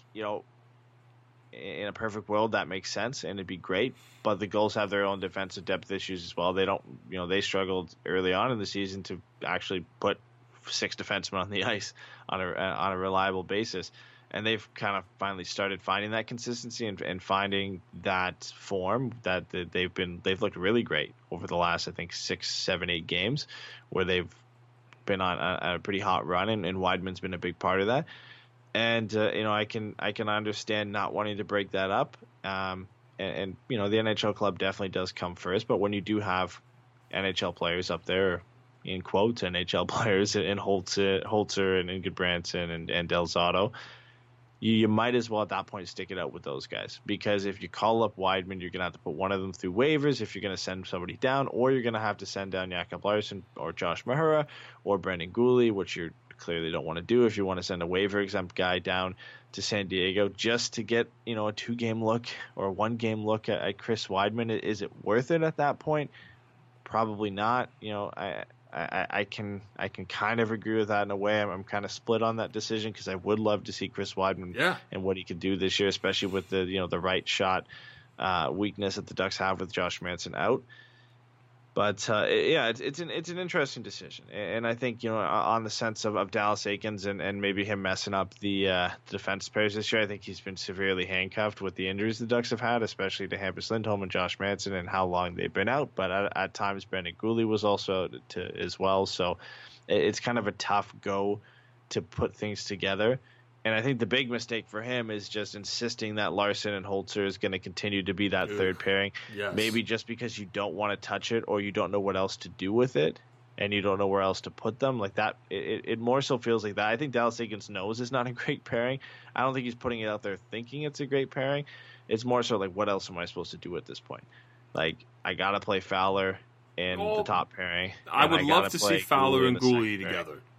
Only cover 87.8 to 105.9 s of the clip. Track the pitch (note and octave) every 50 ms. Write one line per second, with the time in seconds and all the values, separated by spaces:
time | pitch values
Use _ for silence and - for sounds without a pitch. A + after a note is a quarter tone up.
87.8 | F#2+ F#2+ F#2+ - - G#2 G2+ F#2+ F#2+ F#2+ - - G#2 G2+ G2 G2 G2 F#2+ F#2 F2+
88.8 | F2+ F2+ F#2 - - - G#2 G2 - G2 G2 G2 - - - G#2+ G#2+ G#2+ G2+ G#2+
89.8 | G#2 - - A2+ G#2+ G2 G#2 F#2+ F#2+ - F#2+ - - G2+ F#2+ F2+ - - F#2 F#2
90.8 | G2 F#2+ F#2+ F#2 F2+ F#2+ F#2+ F#2 F#2 F#2+ - A2 G#2+ G#2+ G2+ - G2 F#2+ F2+ -
91.8 | F#2 F#2 F#2+ G2+ G#2 A2+ A2 A2 A#2+ A2+ A#2+ A#2+ A#2+ - B2+ A2+ B2 A#2 A#2+ A#2+
92.8 | A2 G2+ - - G2 F#2+ - - G2 F2+ G2 F#2+ G2 F#2+ F2+ F#2+ F2+ - A2+ A2+
93.8 | G#2+ A2 G#2 G2 G2 F2+ - F#2+ F2+ F2 - - G2 G2+ G2+ - - G2+ G2 F#2
94.8 | F2 G2 F#2+ F#2+ F#2 F2+ F2+ F2 F2 F2 F2 F2+ F2 E2 - G2 G2 A2+ B2+ D3
95.8 | C#3+ A#2+ - - F#2+ F2+ F#2 G2 G2+ - - - G2 F#2+ - - G#2+ G2+ G2 G2
96.8 | F#2 - F#2 F#2+ F2 F2 F2 - - A2 A2+ A2+ A2+ A2 A2 G#2 G#2 G#2 G2+ F#2+
97.8 | - - F#2+ F#2 F2+ - - B1+ - - - F2+ F2+ - - F2+ G#2+ F2+ - -
98.8 | F#2+ F#2+ G2 F#2+ G2 F#2+ - - F2+ F2 F2 - - - - - - - - -
99.8 | _ - G2+ G2+ D2 G2+ G#2+ - - B2 A#2+ A#2+ G2+ G#2 G2 - - - G2+ G2+
100.8 | G2 - - - - G2+ G2 G2 G2 G2+ G#2 G#2 - - - - - - - _
101.8 | _ - - - E2 - - - B2 - - - G#2 G#2 G#2 - - - G#2 F2+
102.8 | G2 G2 G2 G2 G#2+ A2+ B2+ C3 - - - - - _ _ _ - A2 A2 A2
103.8 | A2+ C#3 C3+ A2+ A#2 F#2+ A#2+ C3 C#3+ A#2+ A#2+ A2+ A2 - A#2+ A2 F#2+ - - G#2+
104.8 | A2+ B2 B2+ B2 A#2 A2 G#2+ G#2 G2 - - G#2+ G#2 G2 - G#2+ F#2+ - - -
105.8 | A#2+ A#2+